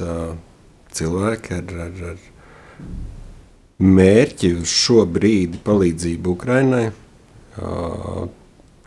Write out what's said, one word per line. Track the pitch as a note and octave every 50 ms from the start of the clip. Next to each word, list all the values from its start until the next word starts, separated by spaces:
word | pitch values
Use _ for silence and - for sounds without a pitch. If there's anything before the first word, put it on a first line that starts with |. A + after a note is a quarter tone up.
| F2
ā, | E2+ E2+ E2+ E2+ E2 D#2+ E2 E2 _ _ _ _ - _ _ _ _
cilvēki | - - E2 D#2+ E2 F#2 G2 G#2+ A2+ - - - -
ar, | F2 F2 F#2 F#2 E2+ E2+
ar, | E2+ F2 F#2 F2 F2
ar | E2+ F2 - - - - - - - - - - - - - - - - - - - - - - - - - - _ _ _ _ _ -
mērķi | F#2+ F#2+ F#2+ F#2+ F#2 F#2 G2+ A2+ C3+ D3 - - - F#2 F2 E2+
uz | E2 - -
šo | - - - B2 A2+ G#2
brīdi | F2+ E2 F2+ E2+ G#2+ A2+ G2 F2+ E2+ E2 - -
palīdzību | - G#2 G2+ F#2 F2 D#2+ D#2+ E2+ E2+ E2 F2 F2 F2+ F2+
Ukrainai. | F2+ - A#2+ B2 C3 C3+ C3 B2+ B2 A2+ A2+
Ā, | G#2+ - - _ _ - _ _ _ - - _ - - - F2 F2 E2+ F2 E2+ F2 F2 F2+ F#2 F#2 F2+ F2+ F#2 - - - _ _ _ _ _ _ _ -